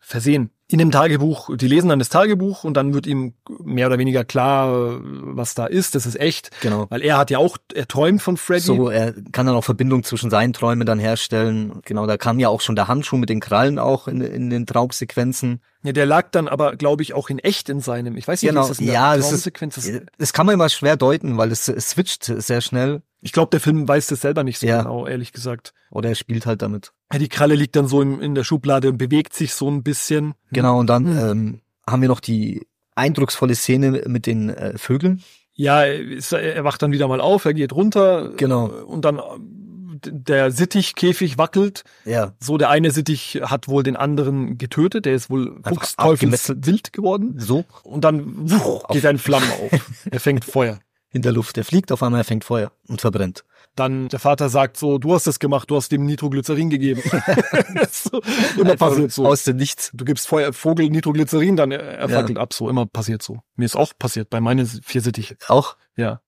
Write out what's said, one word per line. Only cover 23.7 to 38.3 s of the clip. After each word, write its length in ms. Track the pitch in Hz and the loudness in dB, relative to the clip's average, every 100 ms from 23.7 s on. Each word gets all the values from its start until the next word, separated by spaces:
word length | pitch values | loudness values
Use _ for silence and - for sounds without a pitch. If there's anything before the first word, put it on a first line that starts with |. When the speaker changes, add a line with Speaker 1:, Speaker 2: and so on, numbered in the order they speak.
| 156 143 | 2 2
Speaker 1:
weiß 220 | 143 - | 2 2
das 120 | 139 | -2
selber 200 | 139 151 | -2 0
nicht 160 | 135 120 | -2 -2
so 80 | 117 | 0
Speaker 2:
Ja. 160 | 117 | 2
Speaker 1:
genau, 240 | 120 120 123 | 0 -4 -6
ehrlich 260 | 127 120 | -8 -8
gesagt. 420 | - 123 117 - _ _ | -10 -10 -10 -14 _ _
Speaker 2:
Oder 180 | - 113 | -6 -4
er 60 | |
spielt 320 | 113 - 113 117 | -4 -4 -4 -2
halt 160 | 107 | -4
damit. 300 | 110 104 - _ _ | -4 -6 -10 _ _
Speaker 1:
Ja, 60 | 143 | -4
die 100 | 143 | -2
Kralle 260 | - 147 | 2 4
liegt 220 | 151 143 147 | 4 2 2
dann 100 | 139 | 2
so 140 | 139 | 2
im, 180 | 139 135 | 2 -2
in 140 | 147 | -4
der 80 | 139 | -4
Schublade 460 | 117 156 135 135 135 | -2 -2 2 2 2
und 80 | 127 | 0
bewegt 360 | 127 147 151 | 0 0 0
sich 200 | - 165 | -4 -6
so 160 | - 139 | -4 -4
ein 120 | 143 | -2
bisschen. 520 | 127 143 - 151 151 147 _ | -4 -4 -2 -2 -2 -8 _
Speaker 2:
Genau, 280 | 120 123 123 | 0 2 4
und 60 | 117 | 4
dann, 180 | 120 151 | 2 2
Speaker 1:
Hm. 240 | 160 113 | 2 0
Speaker 2:
ähm, 300 | 104 110 113 _ _ - | 0 -2 -6 _ _ -2
haben 140 | 127 | 2
wir 60 | 131 | 2
noch 120 | 123 | 2
die 460 | - 113 107 104 - _ _ - | 0 -2 -2 -6 -12 _ _ -2
eindrucksvolle 580 | 135 147 139 - 127 | 0 2 0 0 0
Szene 480 | 120 - 127 135 131 - | 0 2 4 4 2 -2
mit 180 | 120 117 | -4 -2
den, 220 | 113 107 | -2 -2
äh, 280 | - 98 - | -4 -6 -8
Vögeln. 440 | - 131 180 185 - _ _ | -2 0 2 0 -6 _ _
Speaker 1:
Ja, 300 | - 143 147 143 | -4 2 4 4
es, 460 | 147 143 131 135 | 0 -6 -10 -4
er 320 | 170 160 160 | -2 -2 -2
wacht 180 | 143 - | -2 0
dann 80 | 147 | 0
wieder 140 | 143 139 | 2 0
mal 120 | 131 | 0
auf, 240 | 139 196 | 2 2
er 100 | 160 | 2
geht 180 | 156 139 | 0 -2
runter. 560 | 135 208 208 190 175 - | 2 2 4 4 4 -2